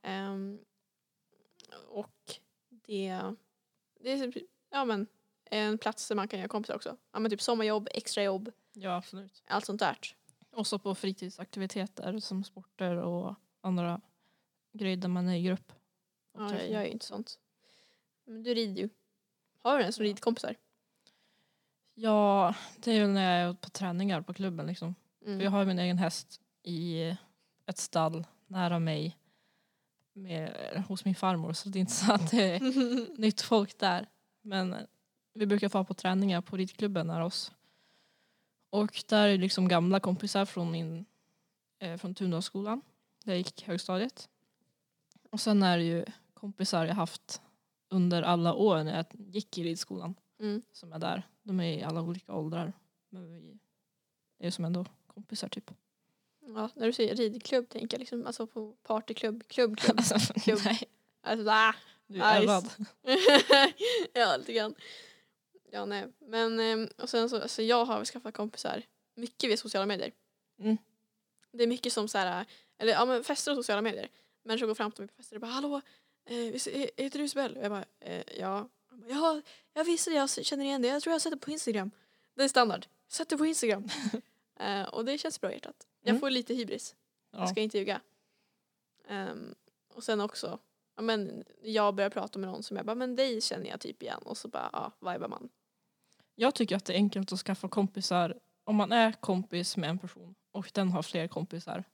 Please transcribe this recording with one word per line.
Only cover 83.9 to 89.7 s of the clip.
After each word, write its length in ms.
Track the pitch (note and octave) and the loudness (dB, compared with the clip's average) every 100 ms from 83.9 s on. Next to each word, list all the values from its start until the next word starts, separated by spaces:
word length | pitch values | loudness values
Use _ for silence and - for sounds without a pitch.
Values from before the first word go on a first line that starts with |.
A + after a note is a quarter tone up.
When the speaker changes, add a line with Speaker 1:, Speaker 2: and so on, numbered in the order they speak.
| D4 A#3+ | -6 -4
Speaker 2:
<laughs> 100 | A#3 _ _ _ _ | -6 _ _ _ _
Speaker 1:
Eh, 220 | G3 G3 | -4 -2
och 220 | F#3+ - | -4 -4
det 140 | A#3 D4 | -4 -2
känns 220 | D#4+ - | -4 -4
bra 100 | F#3+ | -6
i 40 | |
hjärtat. 320 | - - - - _ | -6 -12 -18 -20 _
Jag 80 | - | 2
Speaker 2:
Mm. 100 | A3+ | 4
Speaker 1:
får 100 | C#4 | 4
lite 240 | B3+ B3 | -2 -2
hybris. 420 | B3 G#3 - - _ _ _ _ | -4 -4 -6 -8 _ _ _ _
Jag 100 | G3 | -4
Speaker 2:
Ja. 40 | F#3 | -2
Speaker 1:
ska 140 | F#3+ | 0
inte 180 | A3 G#3 | -2 -2
ljuga. 220 | G3 F#3+ _ _ _ _ _ _ _ _ _ _ - | -2 -4 _ _ _ _ _ _ _ _ _ _ -12
Ehm, 460 | G3+ F#3+ D#2 - - _ | -8 -8 -10 -14 -18 _